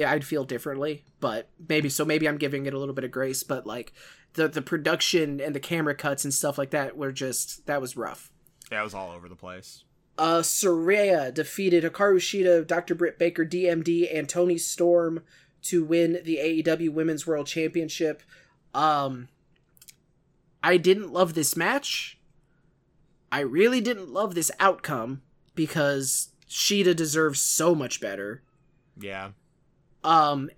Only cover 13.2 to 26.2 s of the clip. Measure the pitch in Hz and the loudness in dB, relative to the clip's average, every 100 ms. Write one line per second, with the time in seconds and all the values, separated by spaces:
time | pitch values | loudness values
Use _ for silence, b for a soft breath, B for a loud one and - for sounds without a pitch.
13.2 | 170 170 160 180 180 165 160 170 175 156 | 0 2 -2 0 0 2 0 0 0 -2
14.2 | 143 175 180 170 - - 175 175 165 165 | -2 0 2 2 -2 2 4 6 4 -4
15.2 | b b b _ - 175 156 170 165 175 | b b b _ -2 0 2 2 2 0
16.2 | 165 156 156 160 160 160 165 156 160 151 | -2 -2 0 0 0 0 0 0 0 -2
17.2 | 165 151 143 165 160 165 156 - 156 151 | -2 -2 -2 -4 -2 -2 -4 -2 -2 -4
18.2 | _ b b b _ 135 156 147 139 123 | _ b b b _ 0 2 2 0 -6
19.2 | 123 _ _ _ _ _ - _ _ _ | -14 _ _ _ _ _ -20 _ _ _
20.2 | _ _ _ _ 165 180 170 196 185 175 | _ _ _ _ 2 4 4 2 2 0
21.2 | 180 160 147 170 180 185 - - - - | 2 2 -2 0 0 0 -2 -6 -8 -14
22.2 | _ _ _ _ _ _ _ _ _ _ | _ _ _ _ _ _ _ _ _ _
23.2 | _ 135 135 147 233 254 220 214 170 165 | _ -4 0 4 4 4 0 -4 -4 -4
24.2 | 214 170 156 - 190 170 - 131 113 135 | -2 -2 -4 2 2 2 -4 -4 -4 -8
25.2 | - _ _ - 156 165 143 139 131 - | -12 _ _ -4 -2 0 0 0 -2 -4